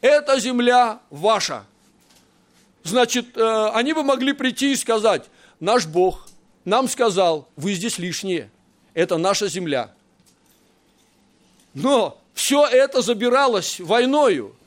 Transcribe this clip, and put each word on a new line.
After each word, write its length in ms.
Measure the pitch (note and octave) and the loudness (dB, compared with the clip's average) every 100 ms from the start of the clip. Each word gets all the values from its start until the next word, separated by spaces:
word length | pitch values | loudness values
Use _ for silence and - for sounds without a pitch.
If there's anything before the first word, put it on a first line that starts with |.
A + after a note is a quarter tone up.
"Эта 380 | B3+ D4 D4 C4+ | 4 2 2 0
земля 600 | A3+ B3 A#3+ B3 A#3+ A3 _ | 0 0 4 4 2 -2 _
ваша". 560 | C#3+ F#3 G#3+ - C3 G2 _ _ _ _ _ _ _ _ _ _ _ | -4 0 0 -2 -8 -14 _ _ _ _ _ _ _ _ _ _ _
Значит, 540 | - A3+ A#3+ B3 A#3+ - | -6 0 0 -2 -6 -2
э, 320 | A3+ A3 G#3+ | 0 0 0
они 200 | A3 B3+ | -2 -2
бы 100 | D#4 | -2
могли 300 | C#4 C4 C4 | 0 0 -2
прийти 380 | C#4+ C4 A3+ C#4 | -2 -4 -2 -2
и 40 | C4+ | -2
сказать: 500 | - A3+ G#3+ E3+ - _ _ _ | -2 0 2 0 -4 _ _ _
"Наш 260 | E3 A#3+ E3 | 0 0 0
Бог 420 | D#3+ F#3 - - - _ _ - | 0 0 0 -16 -20 _ _ -2
нам 220 | G#3+ C4 | 0 0
сказал: 600 | - A#3+ F#3 F3+ D#3+ C3+ - | 0 0 2 0 0 -6 -10
вы 180 | D#3+ | -6
здесь 260 | G3 G#3+ - | -4 -6 -6
лишние, 500 | F3+ E3 G3 F3 G#2+ _ _ _ _ | -8 -8 -6 -6 -8 _ _ _ _
это 240 | - E3+ E3+ | -4 -2 0
наша 300 | F3+ G3 G3+ | 0 -2 -4
земля". 460 | D#3+ F3 C3+ G#2+ _ _ _ _ _ _ _ _ _ _ _ _ _ _ _ _ _ _ | -6 -6 -6 -6 _ _ _ _ _ _ _ _ _ _ _ _ _ _ _ _ _ _
Но 460 | - A#3 C#4 F#3 - _ | -6 0 0 0 -6 _
все 320 | - - C#4 D4 | -8 -2 2 4
это 360 | B3 C4+ C#4 | 4 4 0
забиралось 760 | A3 A#3 A#3+ B3+ C#4 G#3+ E3 - | -2 0 2 2 2 0 -4 -10
войною. 760 | E3+ A3+ B3+ C#4+ C#4 D#3+ G2+ - | -2 0 2 4 2 2 -4 -16